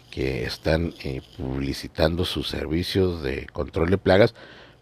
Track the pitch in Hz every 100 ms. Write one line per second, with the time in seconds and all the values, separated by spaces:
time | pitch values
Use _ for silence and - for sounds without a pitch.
0 | - - 65 65 62 - - 80 82 -
1 | 76 65 - - 67 67 67 - - -
2 | 80 85 87 - 69 73 73 80 90 98
3 | 92 85 69 69 - - 69 - 82 95
4 | - 95 113 - - - - -